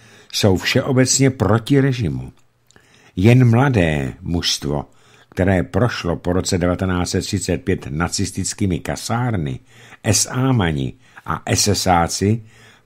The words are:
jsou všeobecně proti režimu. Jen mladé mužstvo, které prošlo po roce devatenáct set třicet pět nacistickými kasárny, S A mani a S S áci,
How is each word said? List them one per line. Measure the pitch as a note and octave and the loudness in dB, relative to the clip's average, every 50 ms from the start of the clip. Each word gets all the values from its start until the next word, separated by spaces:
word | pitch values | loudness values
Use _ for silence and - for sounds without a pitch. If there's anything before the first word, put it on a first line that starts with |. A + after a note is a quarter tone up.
| - - - - - _ | -20 -20 -20 -20 -20 _
jsou | - - - G#2 F#2 E2+ | -6 0 2 4 4 2
všeobecně | - - - B2 - - C3 B2 C3 B2 - - C3+ C3+ | 0 0 -2 -2 0 0 2 2 2 2 2 2 2 2
proti | C3 - G2+ F#2 G#2+ A2+ A#2 - C#3+ C#3 | 2 0 0 2 2 2 2 2 2 2
režimu. | C3+ C#3+ B2 B2 A2 D#2 C2+ B1+ B1+ - - _ _ _ _ _ _ _ _ _ _ _ _ _ _ _ _ | 2 2 0 -2 -2 -4 -4 -6 -8 -10 -16 _ _ _ _ _ _ _ _ _ _ _ _ _ _ _ _
Jen | F2+ F#2 A2+ A#2+ B2+ B2+ A#2+ | 2 4 6 6 8 6 6
mladé | A2+ A#2+ C#3 C#3+ B2 G#2 F2 D#2+ D#2 D2 C2+ B1 A1+ - | 6 4 4 4 4 2 2 2 2 0 -2 -4 -8 -10
mužstvo, | F2+ E2+ E2+ E2+ D#2 - - - - C#2 D2 C#2+ - - _ _ _ _ _ _ _ _ | -8 -4 -4 -2 -2 -2 -4 -4 -4 -4 -4 -4 -6 -8 _ _ _ _ _ _ _ _
které | - - F2+ F#2+ F#2+ F2+ - | -4 0 2 2 4 2 0
prošlo | - - G2 A#2+ A#2+ - - - E2+ E2+ | 0 0 0 0 0 -2 -4 -4 -6 -6
po | - - F2 F2+ | -4 -4 -2 -2
roce | F#2 - - G2 F2+ | -2 -2 -2 -2 0
devatenáct | E2+ F2+ F2 E2+ F#2+ F#2 F2+ F2+ F2 - | 0 0 0 -2 -2 -2 -2 -2 -2 -2
set | - F#2+ | -2 -4
třicet | E2+ - - F#2+ - - F2 C#2+ | -4 -4 -6 -4 -2 -2 -4 -4
pět | - - F#2 - - B1 | -2 -4 -4 -4 -4 -8
nacistickými | C#2 D#2 F2 F2 - - G2 F2 - F#2+ F#2 - - - G#2 F#2+ F2 C#2 | -6 -4 -4 -4 -4 -4 -6 -6 -6 -8 -8 -8 -6 -4 -2 -2 -2 -4
kasárny, | - - D2 - - - A2 A#2+ B2 B2 A2 F#2 D#2 C#2 C3 B2 - _ - - - - - - - | -4 -6 -8 -8 -6 -6 -4 -4 -2 -2 -4 -4 -4 -6 -8 -10 -12 _ -20 -20 -20 -20 -20 -8 -2
S | A2+ G#2 - - - | 0 0 0 0 -2
A | - B2+ C3 C3+ | -2 -2 0 2
mani | B2+ A#2 F#2 E2 D#2 C#2 C2 B1+ - - _ _ _ - - | 2 2 2 0 0 -2 -4 -6 -8 -12 _ _ _ -20 -10
a | - - - - | -8 -8 -8 -2
S | - A#2 - - G#2 | -2 0 0 2 0
S | F#2+ - - F#2 | 0 0 2 2
áci, | F2+ E2+ E2+ D#2 - - F#2+ G2+ A2+ A2 G#2+ - - - - - - _ _ | 4 4 2 0 0 0 0 0 0 0 -4 -10 -20 -20 -20 -20 -20 _ _